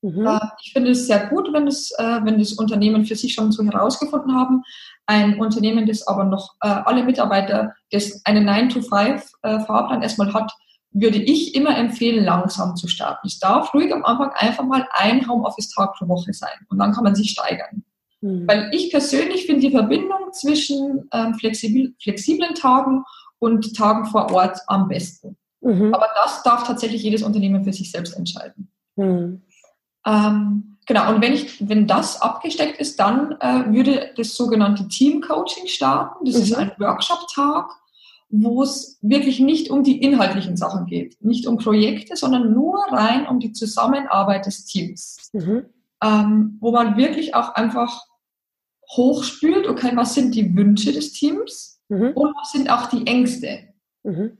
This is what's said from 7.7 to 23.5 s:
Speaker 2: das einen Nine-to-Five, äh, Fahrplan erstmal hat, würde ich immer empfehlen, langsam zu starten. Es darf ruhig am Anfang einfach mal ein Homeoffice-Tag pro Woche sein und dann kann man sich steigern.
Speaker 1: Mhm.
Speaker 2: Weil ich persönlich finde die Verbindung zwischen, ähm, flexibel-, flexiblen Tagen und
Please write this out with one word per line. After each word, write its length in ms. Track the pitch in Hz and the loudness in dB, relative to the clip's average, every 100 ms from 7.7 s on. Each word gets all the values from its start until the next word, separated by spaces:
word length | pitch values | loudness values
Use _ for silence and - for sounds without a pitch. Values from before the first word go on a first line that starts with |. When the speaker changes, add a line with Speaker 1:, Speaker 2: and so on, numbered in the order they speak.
| - _ | -8 _
Speaker 2:
das 300 | 202 208 - - | -4 -4 -6 2
einen 200 | 208 202 | 4 4
Nine-to-Five, 840 | 202 254 247 214 202 214 285 - _ | 4 2 0 0 0 2 0 -8 _
äh, 160 | 220 220 | -4 -4
Fahrplan 400 | 214 214 - 262 | 0 -2 0 -2
erstmal 320 | - - 202 | -4 -2 0
hat, 180 | 214 220 - _ _ _ | 0 -4 -10 _ _ _
würde 260 | 202 220 208 | 0 2 2
ich 360 | 220 311 - 269 | 2 2 2 0
immer 220 | 294 254 | 0 2
empfehlen, 460 | 233 - 233 226 185 | 0 0 0 2 2
langsam 500 | 175 185 190 185 175 | 2 0 -4 -6 -4
zu 120 | 175 | -4
starten. 400 | - - - 202 | -4 -4 -6 -10
Es 120 | - | -2
darf 340 | 190 240 285 | 2 2 2
ruhig 200 | 285 330 | 2 2
am 100 | 320 | 0
Anfang 280 | - 247 277 - | 0 0 -2 0
einfach 280 | 214 254 262 | 0 0 0
mal 220 | 262 254 | 0 0
ein 360 | - 202 247 247 | 0 4 2 2
Homeoffice-Tag 680 | 240 208 - - - 196 - | -2 -2 -6 -10 -2 -2 -2
pro 120 | 175 | -4
Woche 260 | 180 175 | -2 -4
sein 180 | - - - _ | -8 -10 -12 _
und 80 | 196 | 0
dann 120 | 202 | 0
kann 120 | 208 | 2
man 120 | 220 196 | 2 2
sich 160 | 208 | 0
steigern. 520 | - - - - 208 - _ _ _ | -2 -4 -6 -8 -12 -16 _ _ _
Speaker 1:
Mhm. 260 | 202 185 175 | -6 -4 2
Speaker 2:
Weil 220 | 208 214 | 2 2
ich 160 | 339 349 | -4 0
persönlich 540 | 294 277 269 330 381 - | 0 0 0 0 -2 0
finde 160 | 285 | 2
die 100 | 262 | 4
Verbindung 600 | 247 214 302 381 392 370 | 4 2 0 -2 -6 -8
zwischen, 800 | - 269 302 - 277 277 277 - | -6 -2 0 0 -4 -2 -4 -4
ähm, 200 | 226 226 226 | -4 -2 -2
flexibel-, 580 | 226 220 220 247 262 - | -4 -4 0 0 0 -4
flexiblen 520 | - 196 - 320 339 - | -8 -6 -2 -2 -2 -2
Tagen 480 | 208 254 269 262 - - - _ | 2 2 2 -2 -4 -18 -20 _
und 360 | 226 | 0